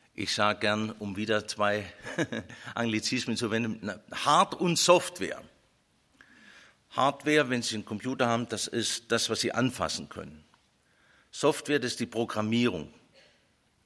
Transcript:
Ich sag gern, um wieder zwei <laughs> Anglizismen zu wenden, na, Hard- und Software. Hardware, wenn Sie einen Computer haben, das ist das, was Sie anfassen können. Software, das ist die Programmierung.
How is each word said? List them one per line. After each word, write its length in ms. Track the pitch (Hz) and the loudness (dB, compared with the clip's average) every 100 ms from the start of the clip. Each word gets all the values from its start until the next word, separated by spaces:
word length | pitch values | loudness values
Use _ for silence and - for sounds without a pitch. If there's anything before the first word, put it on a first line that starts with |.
| _ - | _ -6
Ich 200 | 101 - | -2 2
sag 260 | 104 104 | 2 2
gern, 300 | 107 107 110 | 0 0 -2
um 260 | 104 104 95 | -6 -6 -4
wieder 300 | 107 107 104 | 0 0 0
zwei 440 | - 104 104 98 - - - | 0 0 0 -4 -12 -10 -6
<laughs> 140 | 151 113 92 - - - | -4 -6 -10 -14 -10 -4
Anglizismen 600 | 117 107 - 127 120 110 | -2 0 0 -2 -2 -2
zu 140 | 117 | 0
wenden, 300 | 113 117 - | 0 -2 -4
na, 180 | 101 90 - | -8 -10 -12
Hard- 420 | - - 156 190 | -2 4 4 4
und 240 | - 175 165 | 0 0 4
Software. 640 | - 175 - - 90 - - _ _ _ _ _ _ - - - - - - _ _ | 6 6 4 -4 -6 -6 -12 _ _ _ _ _ _ -20 -20 -20 -20 -20 -20 _ _
Hardware, 580 | - 135 143 147 151 131 | 2 2 2 2 4 4
wenn 140 | 123 | 0
Sie 100 | 117 | -2
einen 120 | 107 - | -6 -6
Computer 420 | 107 127 139 120 | -6 -4 0 2
haben, 200 | 117 120 | 2 -2
das 200 | 107 - | -4 -4
ist 440 | 117 107 - - | -2 -2 -4 0
das, 200 | 113 - | 0 2
was 100 | 110 | 0
Sie 120 | 117 | 0
anfassen 560 | 107 127 - 80 - 73 | 0 0 0 -2 -4 -10
können. 340 | - 78 76 - _ _ _ _ _ _ _ _ | -12 -14 -16 -20 _ _ _ _ _ _ _ _
Software, 480 | - 143 151 - 143 | 0 2 2 0 0
das 140 | 120 | 0
ist 60 | - | -4
die 60 | 120 | -4
Programmierung. 880 | 113 113 107 107 117 120 87 71 - _ _ _ _ _ _ _ _ | -2 -2 -2 2 2 2 0 -6 -14 _ _ _ _ _ _ _ _